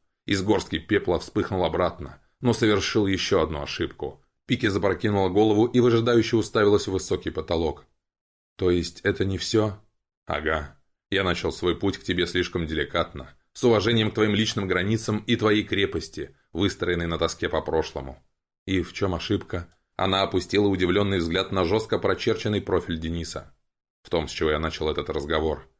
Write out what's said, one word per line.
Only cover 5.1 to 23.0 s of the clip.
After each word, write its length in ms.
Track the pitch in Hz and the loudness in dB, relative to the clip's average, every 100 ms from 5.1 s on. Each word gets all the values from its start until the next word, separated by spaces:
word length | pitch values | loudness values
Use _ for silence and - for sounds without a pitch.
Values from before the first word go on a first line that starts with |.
| 101 95 | 2 2
голову 360 | 95 110 104 120 | 4 4 4 4
и 140 | 127 | 4
выжидающе 580 | 120 113 117 120 110 113 | 4 4 4 4 4 2
уставилась 500 | 104 113 104 101 - | 2 2 4 4 2
в 40 | |
высокий 380 | 95 - 90 - | -4 -2 -4 -4
потолок. 560 | 78 78 85 80 69 - _ _ _ _ _ _ - | -6 -2 0 0 -4 -14 _ _ _ _ _ _ -2
«То 120 | 92 | 2
есть 320 | 90 82 - | 2 0 -4
это 220 | 101 95 | -4 -2
не 140 | 95 95 | -2 -2
всё?» 420 | - 110 107 101 _ _ _ _ - | 0 0 0 -4 _ _ _ _ -8
«Ага. 520 | 78 78 78 71 - _ _ - | -4 -2 -2 -4 -14 _ _ -4
Я 140 | 95 | 0
начал 280 | 95 85 82 | 0 0 -2
свой 260 | 73 90 82 | -2 -2 0
путь 200 | 101 - | -2 -2
к 60 | |
тебе 220 | - 87 85 | -4 -2 0
слишком 420 | 92 85 90 80 | 0 -2 -2 -4
деликатно, 680 | 78 71 85 80 - 65 - _ | -4 -2 -2 -4 -6 -16 -20 _
с 100 | - | -2
уважением 480 | 123 110 101 117 107 | 2 4 4 2 2
к 40 | - | 2
твоим 180 | 107 | 2
личным 340 | 104 107 110 98 | 2 0 -2 0
границам 560 | 90 95 110 - 107 104 | 0 0 -2 0 -4 0
и 80 | 120 | 0
твоей 280 | 107 107 | 2 2
крепости, 720 | - 92 95 78 - - 69 _ _ | 0 0 0 -2 -8 -12 -12 _ _
выстроенной 540 | 82 98 - 87 87 85 | -2 -2 0 -2 0 0
на 100 | 82 | -2
тоске 320 | 82 - 85 | -2 -2 -2
по 120 | 80 | -2
прошлому». 640 | - 80 76 - 67 - _ _ _ _ - | -2 -2 -2 -6 -10 -14 _ _ _ _ -4
«И 160 | 95 | -2
в 120 | 85 | -2
чём 220 | - 98 85 | -4 -2 -2
ошибка?» 520 | - 101 - 90 85 _ _ - | -2 -4 -2 -10 -10 _ _ -4
Она 200 | 95 95 | 0 2
опустила 420 | 95 95 - 98 101 | 2 0 0 2 2
удивлённый 540 | 95 90 95 101 98 | 2 2 2 2 0
взгляд 320 | 82 87 98 | 0 0 -2
на 120 | 98 | 0
жёстко 360 | 85 107 - 92 | 2 0 0 -2
прочерченный 600 | 95 92 - 110 107 104 | 0 0 0 -2 0 -2
профиль 380 | - 92 - | 0 -2 -2
Дениса. 560 | 82 | -6